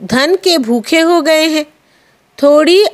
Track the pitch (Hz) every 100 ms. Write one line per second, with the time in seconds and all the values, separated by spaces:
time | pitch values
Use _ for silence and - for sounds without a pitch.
0 | 196 247 294 370 370 330 226 233 208 320
1 | 330 339 302 311 320 311 302 _ _ _
2 | _ _ _ - - - 214 370 220